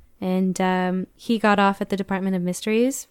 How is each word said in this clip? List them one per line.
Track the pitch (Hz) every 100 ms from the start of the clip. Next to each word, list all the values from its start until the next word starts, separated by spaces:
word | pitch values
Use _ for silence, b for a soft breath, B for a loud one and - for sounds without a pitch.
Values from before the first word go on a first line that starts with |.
| - -
And, | 185 185 185 180
um, | 185 185 185 185 - _
he | - 226
got | 214 202
off | 196 196
at | 202
the | 196
Department | 196 190 190 185
of |
Mysteries, | 180 175 214 220 254 277 -